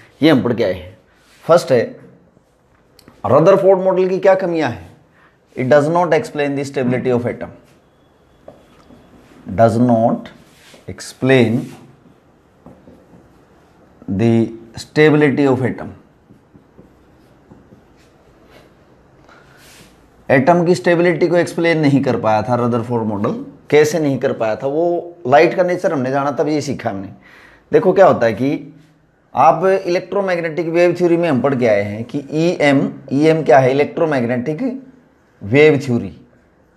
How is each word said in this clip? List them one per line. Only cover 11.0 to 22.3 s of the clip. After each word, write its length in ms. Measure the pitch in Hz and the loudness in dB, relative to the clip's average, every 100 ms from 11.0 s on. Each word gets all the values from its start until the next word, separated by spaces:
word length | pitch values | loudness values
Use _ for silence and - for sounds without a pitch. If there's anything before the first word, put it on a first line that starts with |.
| - - 131 131 110 117 - - - _ _ _ _ _ _ _ - - - - _ - _ _ _ _ _ _ _ _ - 98 | -16 -4 2 4 2 0 -6 -16 -20 _ _ _ _ _ _ _ -20 -20 -20 -20 _ -20 _ _ _ _ _ _ _ _ -8 -2
the 160 | 117 117 110 - - - | 2 2 0 -4 -18 -20
stability 680 | - - 151 151 147 120 139 | -6 2 4 4 2 2 0
of 160 | 123 | 0
atom। 260 | 120 - 78 - _ _ _ _ _ _ _ _ - _ _ _ _ _ _ - _ - _ _ _ _ _ _ _ - _ _ _ _ _ _ _ - _ - - - - _ _ _ - | -2 -6 -12 -18 _ _ _ _ _ _ _ _ -20 _ _ _ _ _ _ -20 _ -20 _ _ _ _ _ _ _ -20 _ _ _ _ _ _ _ -20 _ -20 -20 -20 -20 _ _ _ -2
एटम 360 | 135 135 175 170 | 0 2 2 2
की 80 | |
स्टेबिलिटी 540 | 180 180 170 175 160 175 | 0 0 0 0 0 0
को 80 | 175 | 0
एक्सप्लेन 440 | 165 - 170 160 | -2 -2 -2 0
नहीं 220 | 147 139 | 2 0
कर 180 | 123 117 | 0 -2
पाया 220 | 110 | 0